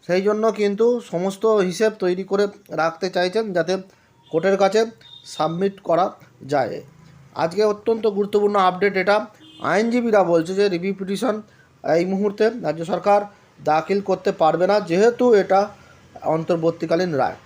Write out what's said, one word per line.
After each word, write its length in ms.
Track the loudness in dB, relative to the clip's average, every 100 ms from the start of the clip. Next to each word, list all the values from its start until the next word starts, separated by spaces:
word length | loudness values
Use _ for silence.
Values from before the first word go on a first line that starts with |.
| -2
সেই 160 | -2
জন্য 300 | 0 0 0
কিন্তু 480 | 0 -2 2 2 0
সমস্ত 460 | -4 -4 -4 -2 0
হিসেব 460 | 2 0 0 -2 0
তৈরি 260 | -2 -2
করে 220 | -2 -2 -2 -4 _
রাখতে 400 | -4 -4 -2 -4
চাইছেন, 420 | -2 0 0 -2
যাতে 240 | -2 -2 -4 -6 _ _ _ _
কোর্টের 260 | -2 0 2
কাছে 280 | 2 2 -2 -6 -20 -20
সাবমিট 560 | -20 -4 -4 -2 -4 -4
করা 320 | -2 0 0 -4 -20 _ -4
যায়। 360 | -2 -2 -6 -14 -20 -20 -20 -18
আজকে 300 | -6 -4 0
অত্যন্ত 420 | 0 0 -2 -2 -2
গুরুত্বপূর্ণ 500 | -2 0 2 2 4
আপডেট 400 | 2 2 0 0
এটা। 300 | 2 0 0 -16 -20 -8
আইনজীবীরা 640 | -2 0 2 0 2 2
বলছে 300 | 4 2 0
যে 140 | 0 0
রিভিউ 260 | 0 -4
পিটিশন 480 | -6 -6 -4 -2 -4 -8 _ _ _ -2 0
এই 80 |
মুহূর্তে 460 | 0 0 -2 0 -2 0
রাজ্য 220 | -6 -6
সরকার 360 | -4 -4 2 2 0 -14 _ _
দাখিল 360 | -2 -2 0 -4
করতে 320 | -2 -2 -2
পারবে 340 | 2 2 2 2
না, 140 | 0
যেহেতু 540 | 0 2 2 4 4
এটা 260 | 4 4 2 2 -6 -20 -20 _ -10
অন্তর্বর্তীকালীন 920 | -4 -4 -2 0 0 -2 -2 -2 0
রায়। 220 | 0 -2 -4